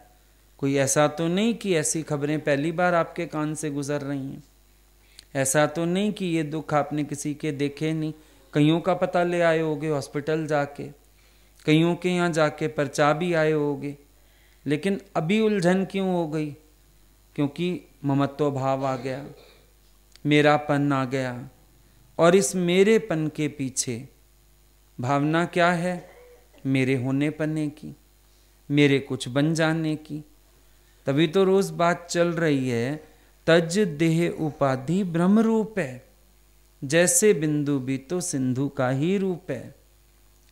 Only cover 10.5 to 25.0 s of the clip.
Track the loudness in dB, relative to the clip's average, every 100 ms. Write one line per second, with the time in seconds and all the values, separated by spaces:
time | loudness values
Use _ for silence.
10.5 | -2 -2 -6 -16 -18 _ _ _ _ _
11.5 | _ 2 4 4 0 -2 0 0 2 0
12.5 | 0 -4 -2 -2 2 2 2 0 0 2
13.5 | 2 0 -4 -8 -12 _ _ _ _ _
14.5 | _ -4 -2 -2 -4 -4 -4 0 2 2
15.5 | 2 2 2 0 -2 -2 -2 -2 -4 -6
16.5 | -10 _ _ _ _ _ _ _ -4 -4
17.5 | -2 -4 -4 -10 -8 -2 0 0 0 -2
18.5 | -2 -2 -2 -2 -4 -6 -10 -12 -18 -20
19.5 | -20 _ _ _ _ _ -6 2 4 6
20.5 | 4 2 0 2 0 0 -4 -6 -8 -14
21.5 | -20 _ _ _ _ _ 2 6 6 4
22.5 | 0 2 4 6 4 2 -4 -4 -4 -4
23.5 | -4 -6 -4 -6 -6 -10 _ _ _ _
24.5 | _ _ _ _ -8